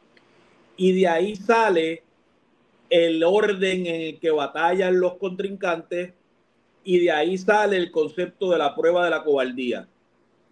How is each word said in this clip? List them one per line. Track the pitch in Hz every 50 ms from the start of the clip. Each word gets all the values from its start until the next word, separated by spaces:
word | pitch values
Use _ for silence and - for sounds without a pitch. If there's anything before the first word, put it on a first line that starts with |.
| _ _ _ _ _ _ _ _ _ _ _ _ _ _ _ -
Y | 185 185
de | 185 185 190 170
ahí | 165 165 185 208 214
sale | 185 196 240 226 226 220 208 175 165 160 160 165 - _ _ _ _ _ _ _ _ _ _ _ _ _ _ _ _ _ -
el | 175 170 170 170 160 160
orden | 165 175 - 208 214 208 196 185 190 190 185 185 180
en | 170 165 165
el | 160 156 151 -
que | 170 160
batallan | 151 147 139 131 - 151 165 175 185 190 190 180 180 180
los | 180 180 180
contrincantes | - 196 185 185 185 196 196 196 185 190 180 165 165 160 _ 175 175 180 180 _ _ _ _ _ _ _ _ _ _ _ _ _ _ _
y | 196 180 175
de | 175 165
ahí | 156 151 160 180 190
sale | 185 185 214 208 214 208 202 196
el | 180 175 -
concepto | - 160 151 147 - 180 180 175 _ - 202 180
de | 170 156
la | 147 143 -
prueba | 156 156 165 175 175 175
de | 165
la | 160 151
cobardía. | 139 151 139 135 127 127 123 131 127 120 107 95 90 _ _ _ _ _ _ _ _ _ _ _ _ _